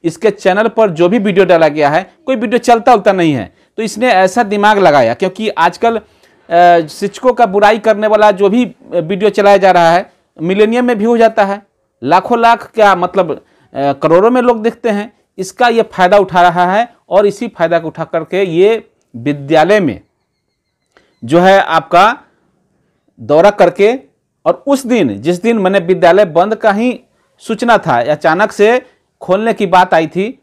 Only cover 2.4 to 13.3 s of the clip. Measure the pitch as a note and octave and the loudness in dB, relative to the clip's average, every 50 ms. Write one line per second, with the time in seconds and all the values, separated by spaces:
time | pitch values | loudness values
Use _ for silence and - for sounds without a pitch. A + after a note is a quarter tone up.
2.4 | A3+ A3 A3 A#3 - - A#3+ A#3 A3 A#3+ B3 G#3+ F#3+ G#3+ F#3+ F#3+ E3+ D#3+ C#3+ B2 | -4 -4 -4 -4 0 0 0 2 4 2 2 2 2 0 0 0 0 -2 -2 -2
3.4 | G2 - _ _ _ _ _ - A3 G#3+ - G#3+ B3 B3+ A3 F#3 F#3+ F#3 F#3+ B3 | -6 -10 _ _ _ _ _ -10 -10 -8 -6 -4 -2 0 2 2 2 0 0 -2
4.4 | A3+ G3 G#3 G#3 G3 F#3+ G#3+ G3+ F#3 E3+ C#3+ C#3+ B2 A2+ A#2+ - F#3+ F#3 F#3 - | -2 -2 -2 0 2 2 2 4 2 2 4 4 2 0 -2 -2 -4 -6 -6 -6
5.4 | A3 G#3+ - - E3 F3 F3 - - A#3 A#3 G#3+ - _ _ _ _ _ _ _ | -8 -6 -2 0 0 -2 0 0 -2 -2 -2 -4 -10 _ _ _ _ _ _ _
6.4 | _ - E3+ E3+ F3 F3 F3 E3+ E3 D3+ - - G3+ G3+ - - - B3+ A#3+ - | _ -2 0 4 4 4 4 2 0 -4 -10 -8 -10 -10 -8 -2 -2 -2 0 2
7.4 | A#3+ G3+ F#3 G#3 G3+ G#3 A3 A#3 G#3 A3+ G#3+ G3+ G#3+ G#3+ G#3+ G#3+ G#3+ G#3+ G3+ F3+ | 0 0 2 2 2 2 2 2 0 -2 -2 0 0 0 2 2 2 2 2 2
8.4 | G3+ G3 G3 B3 B3 F3+ - _ _ - - F3 D#3+ D#3 G3+ F#3 G#3 G#3 G3+ G#3+ | 0 0 0 0 -2 -4 -6 _ _ -8 -6 -6 -4 -4 -6 -2 -2 -2 0 2
9.4 | G3+ G3+ G3+ G3 F#3 F#3+ F3+ F3 E3+ E3 E3+ F3+ G#3 - _ _ _ _ _ - | 2 4 4 4 4 2 2 4 4 2 2 0 -2 -6 _ _ _ _ _ -10
10.4 | D#3 E3+ F#3+ G3+ G#3+ A3 A3+ B3 B3 B3 B3 G#3 G#3 A#3 A#3+ A3+ A3+ A3 A3 A3+ | -6 -4 0 0 0 0 0 -2 -2 -2 -2 -2 -2 -2 0 2 2 2 2 0
11.4 | G3+ G3 G3 G#3 A3 _ _ _ _ _ _ _ - C3 E3 F#3+ F#3 - B3 A#3 | -2 -2 -4 -10 _ _ _ _ _ _ _ _ -4 0 0 0 0 0 -2 0
12.4 | A#3 A#3 A#3 A#3 - - _ A3 G#3+ G3+ F#3+ F3 F3 F3+ F3 F#3+ F3+ D#3+ | 2 2 2 0 -2 -12 _ 0 2 2 2 0 -2 -4 -2 -4 -4 -4